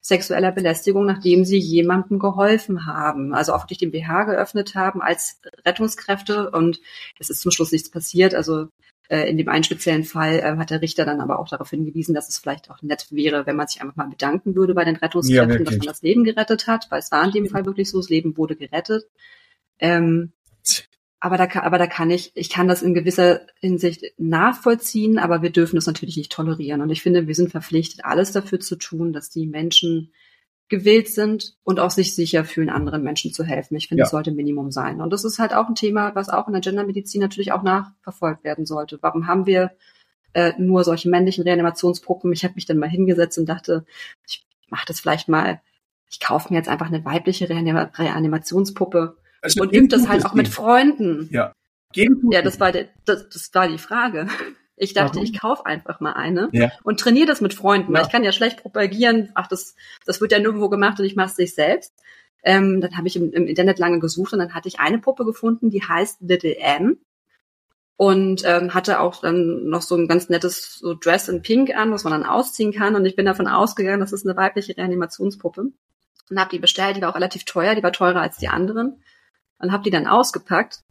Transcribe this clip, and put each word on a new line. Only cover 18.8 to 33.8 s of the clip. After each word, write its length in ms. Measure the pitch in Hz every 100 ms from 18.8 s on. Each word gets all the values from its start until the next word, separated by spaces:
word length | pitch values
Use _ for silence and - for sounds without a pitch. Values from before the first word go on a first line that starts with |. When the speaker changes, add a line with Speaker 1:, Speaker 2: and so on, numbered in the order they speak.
| 175 220 220 _ - - _ _ _ _
Speaker 1:
Ähm, 520 | 165 175 170 165 170 _ _ _ - - - _ _ _
aber 200 | 180 180
da 80 | 180
ka-, 160 | -
aber 160 | 180 180
da 80 | 175
kann 240 | - 165
ich, 200 | 180 -
ich 160 | - 170
kann 180 | 180 180
das 140 | 180
in 120 | -
gewisser 460 | 175 170 180 175 170 - _
Hinsicht 460 | 190 180 175 170 - _
nachvollziehen, 1000 | 165 165 208 254 254 233 - 220 214 220
aber 220 | 170 170
wir 80 | 170
dürfen 260 | 170 165 165
das 100 | 160
natürlich 300 | 160 - 160
nicht 140 | 147
tolerieren. 520 | - 160 160 143 147
Und 80 | 151
ich 120 | 160
finde, 240 | - 175 160
wir 80 |
sind 160 | 156 175
verpflichtet, 540 | 165 - 160 165 -
alles 280 | - - 196
dafür 280 | 202 196 180
zu 160 | - 170
tun, 360 | - 165 170
dass 180 | 151 -
die 160 | - 160
Menschen 680 | 151 165 185 180 165 160 _ _ _ _ _ _
gewillt 400 | 202 202 220 220
sind 460 | - 214 214 - _
und 180 | - 185
auch 100 | 180
sich 240 | 180 185
sicher 300 | - 165 165
fühlen, 240 | 156 - 156
anderen 320 | 143 147 151
Menschen 300 | 139 151 160
zu 120 | -
helfen. 320 | 165 147 143
Ich 120 | 151